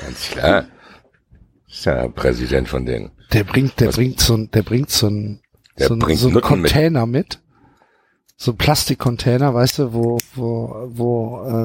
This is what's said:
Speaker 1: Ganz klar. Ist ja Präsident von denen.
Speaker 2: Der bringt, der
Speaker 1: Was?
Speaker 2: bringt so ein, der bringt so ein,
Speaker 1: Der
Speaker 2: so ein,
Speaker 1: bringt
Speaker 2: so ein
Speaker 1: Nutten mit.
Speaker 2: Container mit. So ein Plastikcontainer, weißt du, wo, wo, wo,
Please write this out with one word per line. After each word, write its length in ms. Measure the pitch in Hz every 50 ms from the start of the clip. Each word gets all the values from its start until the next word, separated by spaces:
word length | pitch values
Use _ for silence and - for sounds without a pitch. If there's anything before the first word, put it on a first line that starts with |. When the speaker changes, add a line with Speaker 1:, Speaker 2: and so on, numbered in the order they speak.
Speaker 1:
Ganz 280 | 73 67 64 - - -
klar. 360 | - - - 78 98 92 67 - - _ - - - - _ _ _ _ _ _ - - - _ _ _ _
Ist 180 | _ - - -
ja 220 | 92 69 62 62 60
Präsident 580 | 62 - - 65 64 60 62 62 67 67 64 -
von 160 | - 65 64
denen. 260 | 62 62 57 50 - - _ _ -
Speaker 2:
Der 120 | - 107 101
bringt, 360 | 95 - 117 135 131 - -
der 80 | 117
Speaker 1:
Was? 80 | 101 69
Speaker 2:
bringt 240 | 107 123 131 123 -
so 160 | - - 117
ein, 160 | 110 110 107
der 100 | - 113
bringt 300 | 101 - 113 123 147 -
so 160 | - - -
ein, 340 | 104 104 104 107 104 101 - _ _ _ _ _ _ _ -
Speaker 1:
Der 80 | 135
Speaker 2:
so 80 | 135 120
ein, 40 | 113
Speaker 1:
bringt 200 | 113 - 80 -
Speaker 2:
so 80 | 120
ein 60 | 131 95
Speaker 1:
Nutten 280 | 117 - - 143 92
mit. 100 | 82 76
Speaker 2:
Container 360 | - 151 151 165 165 127 117
mit. 320 | 117 120 143 - - - - _ _ _ _ _ _ _ _ _ _ _ _ _ _ _ _ _ _ _
So 140 | - - 127
ein 60 | 113
Plastikcontainer, 960 | - - 143 147 - - - 135 - - 127 120 107 - 131 120 127 143 143 120
weißt 240 | 120 123 - - -
du, 140 | 143 120 113
wo, 260 | 117 117 117 120 117 - - -
wo, 400 | 131 123 117 117 113 117 123 - 110 120 127
wo, 540 | 117 120 117 120 120 117 113 113 123 110 98 131 113 113